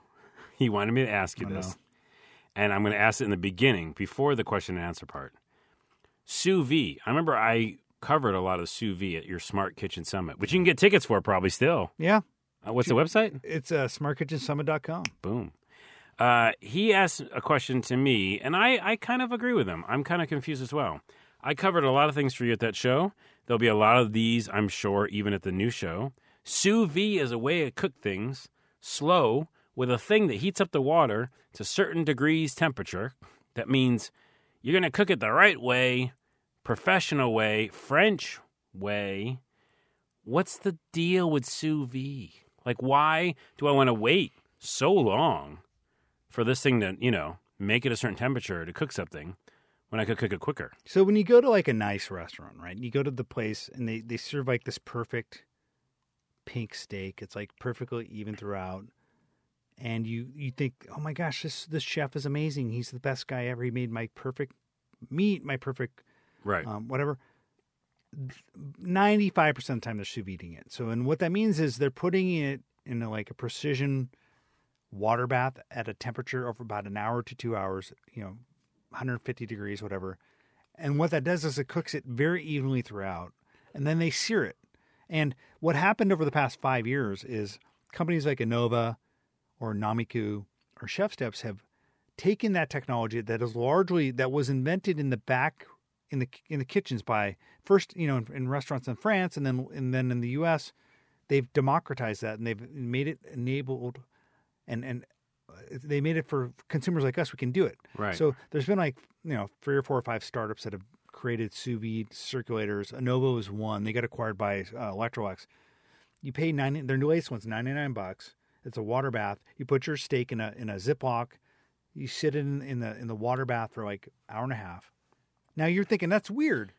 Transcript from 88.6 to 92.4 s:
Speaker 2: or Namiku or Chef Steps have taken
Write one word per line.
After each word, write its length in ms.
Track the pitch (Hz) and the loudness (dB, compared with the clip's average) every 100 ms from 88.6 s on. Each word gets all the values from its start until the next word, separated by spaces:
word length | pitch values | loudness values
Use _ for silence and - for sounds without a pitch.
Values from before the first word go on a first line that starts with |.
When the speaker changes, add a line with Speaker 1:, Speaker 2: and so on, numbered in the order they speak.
| 120 117 113 117 _ _ _ _ _ - | 2 2 0 -4 _ _ _ _ _ -10
Speaker 2:
or 140 | 117 | -6
Namiku 720 | 104 107 113 113 117 104 104 104 _ _ - | -2 0 0 -2 -4 -4 -4 -10 _ _ -16
or 60 | 117 | -10
Chef 260 | - 202 | -4 -4
Steps 280 | - 123 - | -2 -8 -6
have 220 | 117 98 _ _ _ _ _ - | -8 -10 _ _ _ _ _ -4
taken 380 | 180 208 | 0 2